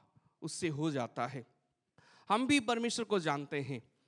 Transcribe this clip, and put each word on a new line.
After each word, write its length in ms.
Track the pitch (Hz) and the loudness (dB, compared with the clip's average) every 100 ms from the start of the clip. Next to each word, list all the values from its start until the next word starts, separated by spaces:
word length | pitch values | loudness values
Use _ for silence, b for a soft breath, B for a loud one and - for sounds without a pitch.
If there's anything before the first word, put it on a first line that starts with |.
| _ _ _ _ | _ _ _ _
उससे 260 | 165 - 175 | -10 -4 -2
हो 240 | 143 160 | 0 0
जाता 360 | 139 117 - 120 | 0 -2 -4 -4
है। 200 | 131 120 _ _ _ _ _ B B - | -6 -12 _ _ _ _ _ B B 0
हम 180 | 208 262 | 0 4
भी 120 | 285 | 4
परमेश्वर 460 | 220 233 233 233 220 | 4 2 0 -2 0
को 140 | 208 | 2
जानते 420 | 156 143 143 147 | 2 0 -2 -4
हैं, 280 | 135 131 - _ | -4 -6 -10 _